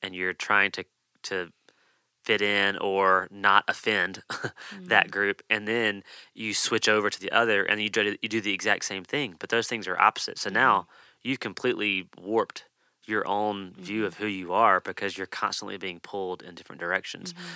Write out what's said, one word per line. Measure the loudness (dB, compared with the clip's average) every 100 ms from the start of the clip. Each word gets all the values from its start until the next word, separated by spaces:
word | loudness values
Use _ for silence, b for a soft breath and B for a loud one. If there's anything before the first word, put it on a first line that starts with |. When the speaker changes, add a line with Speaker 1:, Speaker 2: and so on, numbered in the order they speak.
Speaker 1:
and | -10
you're | -6 -4
trying | -4 2 4 2
to, | 0 -10 _ _ _
to | -6 -6 -6 _ _ _ _ _ _ _
fit | 0 2
in | 2 4 2 0
or | 0 4 6 4 2
not | 0 4 6 4
offend | -2 0 0 0 -4 -10
<laughs> |
that | -8 -8 -10 -16 -12 2 2 2
Speaker 2:
Mm-hmm. |
Speaker 1:
group, | 0 0 -2 -2
and | -2 0
then | 0 0 -2 -8 B B
you | -10 -4
switch | 0 2 2 4
over | 4 2
to | -2
the | 0
other, | 2 4 4
and | 2 0
you | 0
do, | 0 0 -2
you | -2
do | -2
the | 0
exact | 0 0 0
same | -2 -6
thing, | -6 -4 -6 -8
but | -2
those | 0 0
things | -4 -2
are | 4
opposite. | 4 4 -4 -6
So | -2
now | 4 4 4
Speaker 2:
Mm-hmm. | 0 -14 -20 _ -6
Speaker 1:
you've | -6
completely | -6 -4 -2 0 -2 -4 -6 -12
warped | -2 0 -2 -6 -20 _ _ _ -4
your | -2 0
own | 0 -2 -4 -8 -14
view | -6 -2
Speaker 2:
Mm-hmm. | -2
Speaker 1:
of | -2
who | -4
you | -4 0
are | 4 6 4
because | 0 -6 -6 -6
you're | -8
constantly | -4 -4 -4 -8 -8
being | -10 -10
pulled | -10 -6 -6 -6
in | -12
different | -18 -18 -8
directions. | -2 -2 -4 -12 -12
Speaker 2:
Mm-hmm. | -12 -14